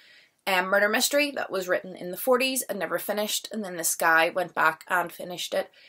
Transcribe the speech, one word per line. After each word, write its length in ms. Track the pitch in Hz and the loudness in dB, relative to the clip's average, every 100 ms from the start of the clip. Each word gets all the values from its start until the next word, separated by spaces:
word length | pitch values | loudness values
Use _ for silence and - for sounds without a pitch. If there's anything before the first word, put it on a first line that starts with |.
| _ - _ _ - | _ -20 _ _ -2
um, 200 | 190 190 | 0 2
murder 220 | 202 208 | 2 4
mystery 420 | 226 247 285 294 | 2 2 2 0
that 200 | 269 - | -2 -4
was 180 | 190 180 | -4 -2
written 260 | 185 185 | -2 -4
in 160 | 180 180 | -12 -10
the 60 | 185 | -6
forties 460 | - 247 262 262 | 2 2 2 -2
and 160 | - 202 | -4 -4
never 200 | 160 170 | -4 -4
finished, 500 | - 208 214 - - | -4 -2 -2 -4 -6
and 120 | 220 | -8
then 120 | 196 175 | -8 -4
this 180 | 165 | -2
guy 360 | - 170 160 165 | 2 4 6 4
went 240 | 185 175 | 2 -2
back 300 | - 156 160 - | 2 2 2 -2
and 240 | 185 170 | -2 -2
finished 420 | - 180 175 - | -6 -12 -8 -4
it. 160 | 95 - _ | -4 -4 _